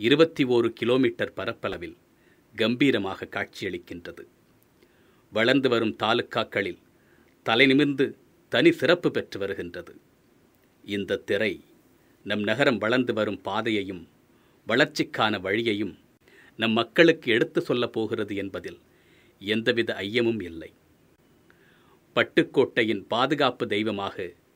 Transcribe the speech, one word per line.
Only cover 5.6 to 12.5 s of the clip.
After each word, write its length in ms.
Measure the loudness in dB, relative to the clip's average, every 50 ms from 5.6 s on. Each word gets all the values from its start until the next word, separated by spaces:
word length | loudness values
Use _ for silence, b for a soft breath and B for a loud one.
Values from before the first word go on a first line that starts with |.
| 4 2
வரும் 280 | 2 2 0 0 -2
தாலுக்காக்களில் 880 | -2 0 0 0 0 -2 -2 -4 -4 -4 -2 -2 -4 -4 -4 -6 -12 _ _ b b b b b b b b b _ -2
தலை 200 | 0 4 4 6
நிமிர்ந்து 400 | 6 6 4 2 2 0 0 -2 -4 -4 -10 _ _ _ _ _ _
தனி 180 | 0 4 4 4
சிறப்பு 360 | 4 4 2 0 2 2 0 -2
பெற்று 280 | -2 -4 -6 -8 -8 -8
வருகின்றது. 540 | -6 -6 -6 -8 -10 -10 -12 -14 -16 -16 -20 -20 _ _ _ _ _ _ _ _ _ _ _ _ _ _ _ _ -10
இந்த 380 | -8 -6 -4 -4 -4 -4 -4
திரை 320 | -2 -2 -2 0 0 -2 -4 -6 -12 _ _ _ _ _ b b b b b b -8
நம் 160 | -6 -4 -2
நகரம் 360 | 0 0